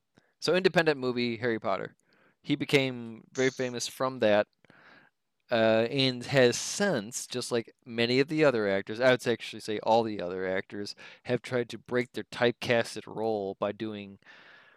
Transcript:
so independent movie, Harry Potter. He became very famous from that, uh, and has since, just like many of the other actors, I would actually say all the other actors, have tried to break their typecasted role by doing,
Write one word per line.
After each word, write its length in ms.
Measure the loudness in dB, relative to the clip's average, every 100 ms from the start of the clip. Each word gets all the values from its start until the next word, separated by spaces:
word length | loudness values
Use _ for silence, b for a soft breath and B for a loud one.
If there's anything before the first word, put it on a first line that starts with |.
| _ _ _ _
so 140 | 0
independent 460 | 2 2 4 2 0
movie, 380 | -2 0 -2 -2
Harry 220 | -2 -2
Potter. 360 | -2 -2 -4 -12 _ _ _ _
He 120 | -4 -4
became 680 | 2 2 2 -4 -12 -16 -12
very 160 | -2 -2
famous 380 | 0 -6 -6 -10
from 320 | -6 -6 0
that, 280 | 4 4 2 _ _ b b b b _ _ _ _
uh, 380 | 2 4 4 2
and 340 | 0 0 -2 0
has 320 | 6 6 4
since, 680 | -4 -2 0 0 -2 -10 -8
just 260 | -8 -2
like 220 | -4 -4 _ -10
many 340 | -2 2 2
of 80 | 2
the 160 | 4 4
other 220 | 4 2
actors, 320 | 0 -2 2
I 120 | 4
would 140 | 4 2
actually 340 | -2 -4 -12
say 180 | -6 -4
all 240 | 4 4
the 180 | 4 -4
other 240 | -6 -4 -2
actors, 460 | -2 -4 -10 -12 -12 B B
have 180 | -4 -4
tried 280 | -2 -4 -4
to 80 | -8
break 340 | -4 -2 -2
their 140 | -6 -8
typecasted 800 | 0 0 2 0 0 0 -6 -12
role 480 | -6 -2 -2 -4 -4
by 120 | -6
doing, 480 | -4 -8 -8 -12 -18 b b b b b